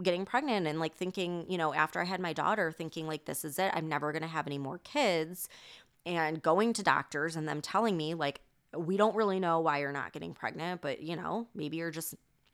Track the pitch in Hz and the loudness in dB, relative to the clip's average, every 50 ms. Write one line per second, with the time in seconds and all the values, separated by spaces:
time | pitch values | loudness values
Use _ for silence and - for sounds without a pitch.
0 | 180 185 175 180 196 - - 262 311 277 220 202 170 151 151 160 160 160 - - | 2 2 2 2 0 0 0 0 2 2 2 2 2 0 0 0 -2 -2 -2 -4
1 | 185 180 185 196 180 175 175 170 156 170 185 175 160 151 139 156 156 160 - 175 | -6 -4 -2 -2 -2 -2 -2 -4 -4 -2 0 0 2 2 4 2 2 2 2 -2
2 | 170 180 190 180 185 170 156 156 147 170 214 214 180 160 160 - 165 156 - 165 | -2 -2 -2 -2 -2 -2 -2 0 2 2 2 2 0 -2 -2 -4 -8 -8 -6 -6
3 | 160 160 156 147 - - 151 - - 151 135 - 190 190 - 170 160 156 151 143 | -6 -4 -6 -6 -6 -6 -6 -6 -6 -4 -2 0 0 0 0 0 -2 0 0 0
4 | 147 151 151 160 160 160 160 156 147 147 143 143 139 135 165 175 - - - 294 | 0 0 -2 -2 -4 -4 -4 -4 -2 -2 -4 -4 -4 -6 -8 -10 -8 -4 0 2
5 | 269 202 175 160 160 165 180 - - - - - - - - - - _ _ _ | 4 4 4 2 0 -2 -6 -10 -12 -12 -14 -18 -20 -20 -20 -20 -20 _ _ _
6 | - 175 175 165 160 156 160 160 - 165 165 190 220 233 226 220 190 170 135 143 | -6 -2 0 0 2 0 0 2 4 4 6 6 6 4 2 2 4 4 4 4
7 | 139 - - 143 151 165 160 160 156 151 147 151 - - - 202 233 220 190 160 | 2 -2 -2 -2 -2 -2 -2 -2 -2 -2 -4 -4 -4 0 0 2 2 4 2 2
8 | 151 156 170 165 147 143 - - - _ _ _ _ _ - 156 160 165 190 196 | 0 -2 -2 0 0 -2 -2 -4 -12 _ _ _ _ _ -6 -4 -2 0 2 4
9 | 208 226 185 220 220 202 190 190 185 170 165 165 160 160 147 147 143 139 143 139 | 4 4 4 4 2 2 2 2 2 4 4 4 4 4 2 2 0 -2 -2 -4
10 | 131 - - 151 165 165 131 - - 113 - 143 160 180 180 170 - 143 131 - | -6 -6 -8 -10 -10 -10 -8 -4 -6 -4 -4 -4 -4 -4 -4 -4 -4 -4 -4 -4
11 | 151 160 170 156 175 160 175 226 233 - - - 151 143 151 165 165 165 151 165 | -4 -6 -6 -4 -4 -2 -4 -4 -4 -6 -8 -6 -6 -4 -4 -4 -4 -4 -6 -6
12 | 160 - - - _ _ _ _ _ _ | -8 -8 -10 -14 _ _ _ _ _ _